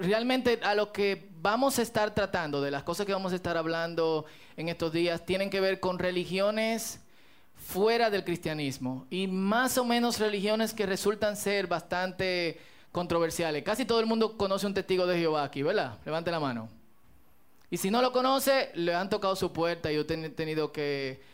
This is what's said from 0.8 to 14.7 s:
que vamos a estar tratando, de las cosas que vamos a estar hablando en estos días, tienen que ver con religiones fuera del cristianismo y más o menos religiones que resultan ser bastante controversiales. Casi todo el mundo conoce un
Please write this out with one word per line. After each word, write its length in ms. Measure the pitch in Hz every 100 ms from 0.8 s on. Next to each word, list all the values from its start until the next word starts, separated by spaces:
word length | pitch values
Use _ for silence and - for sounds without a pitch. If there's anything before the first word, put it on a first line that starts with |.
| 208
que 380 | 202 202 190 - 160
vamos 380 | 180 226 277 262
a 40 |
estar 300 | 233 233 214
tratando, 480 | 208 196 190 160 143
de 120 | 139
las 100 | 139
cosas 240 | 160 175 202
que 60 |
vamos 200 | 196 190
a 40 | 180
estar 200 | 180 165
hablando 680 | 165 165 170 170 165 160 151 - - -
en 140 | 160
estos 220 | 165 165
días, 320 | 165 170 170
tienen 260 | - 185 196
que 100 | 196
ver 180 | 190 190
con 220 | 185 180
religiones 1000 | 180 180 170 185 202 214 220 226 - - - - - - -
fuera 560 | - - 185 214 233 226
del 140 | 202
cristianismo 840 | 185 170 - 156 143 - 127 131 127
y 200 | 180 190
más 500 | 185 196 220 254 262
o 60 |
menos 340 | 247 240 240 226
religiones 560 | 214 208 202 220 220
que 100 | 220
resultan 520 | 196 190 202 214 214 202
ser 320 | 202 202 185
bastante 920 | 170 - 180 185 185 190 180 170 - - - -
controversiales. 720 | 175 175 170 165 160 165 151
Casi 220 | 160 220
todo 160 | 240 233
el 60 | 220
mundo 300 | 226 220 220
conoce 300 | 196 196
un 80 | 202